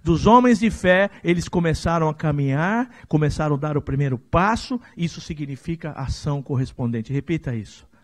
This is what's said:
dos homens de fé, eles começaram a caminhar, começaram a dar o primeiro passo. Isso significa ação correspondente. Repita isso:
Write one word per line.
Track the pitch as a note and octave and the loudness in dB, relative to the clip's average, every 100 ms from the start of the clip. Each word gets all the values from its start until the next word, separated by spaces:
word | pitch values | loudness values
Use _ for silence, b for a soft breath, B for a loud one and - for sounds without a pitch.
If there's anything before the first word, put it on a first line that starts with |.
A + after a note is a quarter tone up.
dos | - D#3+ E3 | -2 2 6
homens | A#3+ B3 G#3+ | 6 6 4
de | A3 | 2
fé, | - F#3 F#3 G3 B | 0 4 4 4 B
eles | E3+ F3 - | -2 -2 0
começaram | F3+ E3 D3 E3+ E3 D#3 | 0 0 0 0 0 0
a | |
caminhar, | D3+ D#3+ D3 C#3 C3+ F3 A3+ B3 B B | -2 -2 0 0 0 0 -2 -4 B B
começaram | D3+ D3 - D#3 C#3+ | 0 0 0 -2 -2
a | |
dar | D3+ D3 | -2 -4
o | |
primeiro | - C#3 C#3 B2 | -2 -2 -2 -4
passo. | - E3 G3 A3+ - B3 B B | -2 2 2 0 -4 -10 B B
Isso | E3+ - | -6 -8
significa | - D3+ C#3+ C3+ - E3 D#3 | -12 -10 -8 -10 -8 -8 -8
ação | - C3+ - D3+ C#3+ | -8 -8 -6 -4 -6
correspondente. | C3+ C3 C3 - A#2+ A#2 A2 | -4 -4 -4 -4 -4 -4 -4
Repita | C#3 - D#3+ D3 A#2 | -6 -4 -6 -4 -8
isso: | G2+ - _ b | -8 -18 _ b